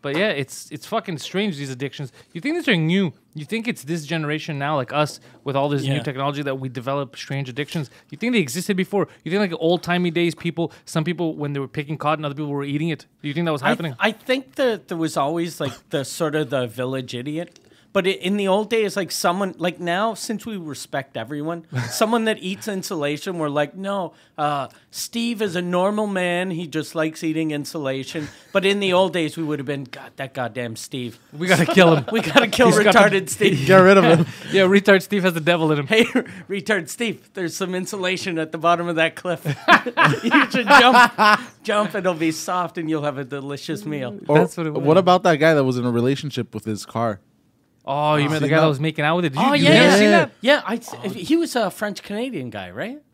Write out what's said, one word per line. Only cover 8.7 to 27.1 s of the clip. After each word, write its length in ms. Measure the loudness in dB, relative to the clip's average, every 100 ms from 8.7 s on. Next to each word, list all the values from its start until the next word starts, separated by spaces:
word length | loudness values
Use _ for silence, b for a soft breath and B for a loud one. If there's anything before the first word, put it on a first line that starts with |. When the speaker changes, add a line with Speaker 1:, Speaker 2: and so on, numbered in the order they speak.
| -2
Speaker 1:
before? 320 | -2 -2 -2 b
You 80 | -6
think, 180 | -2 -2
like, 100 | 0
old-timey 520 | 0 0 0 -2 0
days, 220 | 0 -2 -2
people, 340 | -6 -4 -6 b
some 180 | -6 -4
people, 320 | -2 -2 -4
when 200 | -4 -6
they 60 | -6
were 60 | -6
picking 300 | -8 -8 -4
cotton, 260 | -2 -2
other 100 | -4 -6
people 140 | -6
were 120 | -6
eating 260 | -4 -4 -4
it? 160 | -6 -10 _
Do 60 | -8
you 80 |
think 120 | -4 -2
that 60 |
was 100 | -2
Speaker 2:
I 60 | -2
th-, 20 | -2
Speaker 1:
happening? 160 | -4 -2
Speaker 2:
I 140 | -2
think 420 | -2 -4 -4 -4 -2
that 300 | -2 -2 -6
there 120 | -4
was 180 | -2 -2
always, 420 | -2 -2 -6 -6
like, 120 | -8 -8 _
the 140 | -6
sort 320 | -4 -4 -2 -2
of 140 | -2
the 180 | -2 -4
village 440 | -6 -6 -6 -6
idiot. 440 | -10 -8 -8 -10 _ _ b b
But 140 | -2 0
i-, 40 |
in 260 | -2 -2 -2
the 100 | 2
old 220 | 0 0
days, 260 | 0 0
like, 160 | -2 -6
someone, 440 | -2 -2 0 -4 -4
like, 240 | -6 -4
now, 320 | -4 -2 -2
since 320 | -4 -8 -8
we 140 | -8 -10
respect 580 | -10 -12 -8 -8 -8 -10
everyone, 480 | -8 -8 -6 -8 -8 -8
Speaker 1:
<laughs> 120 | -6
Speaker 2:
someone 360 | -2 0 2 0
that 100 | -2
eats 260 | -4 -8 -6
insulation, 680 | -8 -6 -4 -4 -4 -6 -4
we're 100 | -2
like, 260 | -2 -4
"No, 380 | -4 -8 -6 -6 b b -6
uh, 320 | -4 -2 -6 b b
Steve 500 | -14 -8 -4 -4 -2
is 160 | -4 -4
a 60 |
normal 440 | -2 0 0 0 -2
man. 440 | -2 -2 -2 -2
He 160 | -6 -6
just 280 | -6 -6
likes 300 | -4 -4